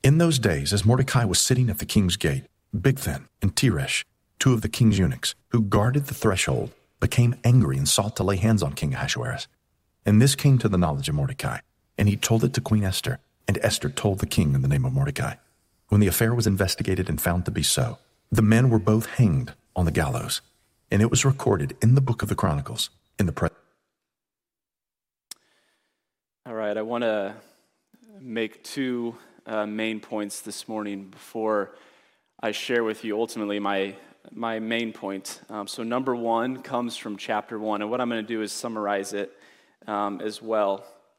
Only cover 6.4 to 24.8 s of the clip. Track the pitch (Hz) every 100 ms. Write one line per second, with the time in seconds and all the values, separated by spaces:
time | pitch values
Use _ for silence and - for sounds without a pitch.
6.4 | - 65 - - _ _ - - 120 120
7.4 | 123 123 139 135 139 - 104 - 98 95
8.4 | 110 107 73 69 73 65 67 - 60 -
9.4 | - _ _ _ _ _ - 107 135 135
10.4 | 143 127 110 92 85 71 69 73 69 -
11.4 | - 57 _ _ _ - 101 101 - 113
12.4 | - - - 110 98 95 - 127 _ _
13.4 | - 101 - - 69 - 104 95 - -
14.4 | 78 69 67 71 64 65 69 69 64 -
15.4 | _ _ _ _ _ 104 101 85 113 120
16.4 | 113 95 95 - - 92 87 76 - 87
17.4 | 87 104 73 - 120 - _ _ _ -
18.4 | 107 113 131 113 101 110 - - 113 69
19.4 | - - _ - 82 78 71 67 - -
20.4 | _ _ _ _ _ 101 113 139 139 131
21.4 | - 101 98 - 110 135 131 120 107 -
22.4 | 95 73 67 - - _ _ - 95 -
23.4 | 85 _ _ _ _ _ _ _ _ _
24.4 | _ _ _ _